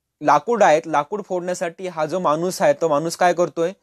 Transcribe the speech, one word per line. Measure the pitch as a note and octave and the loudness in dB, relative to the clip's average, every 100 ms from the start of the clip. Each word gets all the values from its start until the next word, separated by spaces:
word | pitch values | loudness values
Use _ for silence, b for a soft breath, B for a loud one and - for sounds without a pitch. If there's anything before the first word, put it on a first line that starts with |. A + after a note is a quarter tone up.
| _ _ | _ _
लाकूड | D3 D3 A3+ A#3 | 2 2 2 2
आहेत. | F#3 D#3 E3 | 4 4 2
लाकूड | D3 D3 G#3 G3 | -4 -2 -8 -6
फोडण्यासाठी | F3+ F3+ F3+ F3 F3 F3+ | -6 -6 -6 -8 -8 -10
हा | D#3+ D#3 | -6 -4
जो | F#3 | -2
माणूस | D#3+ D#3 F#3 F3 | 0 0 -2 0
आहे, | E3 | 0
तो | - E3 | 2 0
माणूस | D3 E3 - | 0 -2 0
काय | F3+ | 0
करतोय? | F3 E3+ E3 E3+ G3 | 2 -2 -2 -6 -6